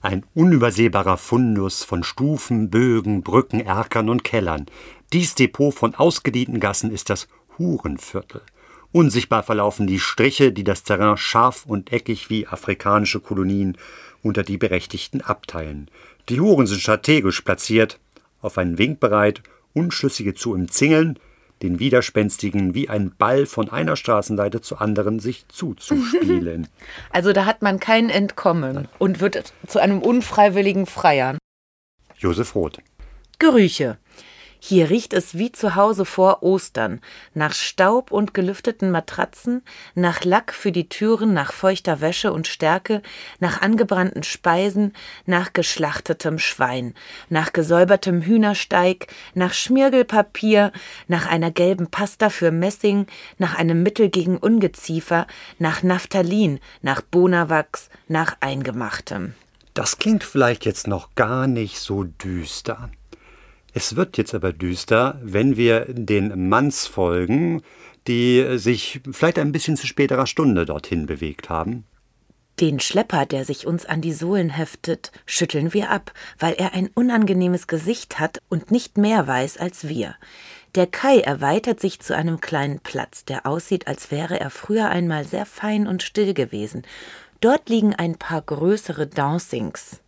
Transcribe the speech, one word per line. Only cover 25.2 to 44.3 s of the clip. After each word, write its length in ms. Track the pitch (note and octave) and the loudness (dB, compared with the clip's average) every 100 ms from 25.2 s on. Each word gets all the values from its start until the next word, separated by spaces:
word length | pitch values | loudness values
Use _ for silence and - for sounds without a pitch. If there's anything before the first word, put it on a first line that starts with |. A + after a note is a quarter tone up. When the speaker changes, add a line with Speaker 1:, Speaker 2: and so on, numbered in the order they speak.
| G#2+ A#2+ _ | -4 -8 _
Speaker 1:
zuzuspielen. 1160 | - E3+ - - D4 A#3+ D#4 D#4+ F4+ - - - _ - | -10 -8 -8 -4 -2 0 0 2 0 0 -6 -8 _ -20
Speaker 2:
<laughs> 220 | - - | -18 -4
Also 220 | F3 F3+ | 0 2
da 120 | G3 G3 | 2 2
hat 160 | A3+ | 0
man 180 | G#3 F#3+ | 0 0
kein 280 | - A3+ A#3 | 2 4 4
Entkommen 800 | F3 G3 - G3 E3+ C3+ C#3 C#3+ - | 2 -2 0 0 0 -2 -6 -10 -2
und 220 | F#3+ E3 | 0 2
wird 340 | F#3+ - - _ - | -2 -2 -10 _ -4
zu 120 | G3+ | 2
einem 200 | F#3 G3 | 2 4
unfreiwilligen 840 | G#3 B3 - - G#3 F#3+ G3 F#3 F#3+ | 4 2 2 6 6 6 2 0 -2
Freier. 520 | - F3 C#3+ B2+ D3 _ _ _ _ _ _ _ - | 2 2 4 2 -2 _ _ _ _ _ _ _ -4
Speaker 1:
Josef 380 | F#2 E2+ A#2 G#2+ | -2 0 -2 -2
Roth. 220 | D#2+ - _ _ - - _ _ | -4 -6 _ _ -20 -20 _ _
Speaker 2:
Gerüche. 580 | D#4+ B3+ F#3 - C3 G#2+ _ - - - - _ | 4 6 4 2 -4 -4 _ -20 -20 -20 -20 _
Hier 280 | - F#3+ D#3 | 0 2 4
riecht 240 | G#3+ A3 | 2 0
es 240 | F#3+ F3 E3 | -2 -2 -4
wie 160 | A#3 | -6
zu 220 | - G#3 F3+ | -2 -2 2
Hause 280 | G#3 G3+ | 2 2
vor 400 | F#3+ - F#3+ F#3+ | -2 2 4 4
Ostern, 560 | F3 F#3+ - - A2 F2+ - - - | 2 0 -2 -4 -4 -4 -14 -20 -12
nach 200 | D#3 D3+ | -4 -2
Staub 580 | - - - F#3+ A#3 - | -2 -6 2 4 4 0
und 220 | - G#3 | -2 -2
gelüfteten 580 | - F#3 G3 - A3+ F#3+ | -2 -2 -2 -6 -2 0
Matratzen, 720 | E3+ - - - - - B3 - - - - | 0 -2 -2 -2 -2 -6 -6 -6 -20 -12 0
nach 300 | F3+ E3 F3+ | 0 0 2
Lack 280 | G3 - | 2 0
für 200 | - G#3 | -6 -2
die 160 | F3 F3 | -2 -4
Türen, 440 | - G#3+ A3+ A3 | -2 0 2 2
nach 200 | F3+ C#3 | 2 0
feuchter 480 | - F#3+ F#3+ - D3+ | 0 0 0 -2 0
Wäsche 320 | D#3 F3+ G#3+ | -2 -2 -2
und 120 | D#3 D#3+ | -2 -6
Stärke, 560 | - D#3 F3+ - G#3+ - - - - | -2 0 0 0 -4 -4 -18 -20 -4
nach 220 | F3+ - | -4 0
angebrannten 600 | G3 A3 A3 F#3 F#3 - | 0 2 2 2 0 -2
Speisen, 680 | D3 | -10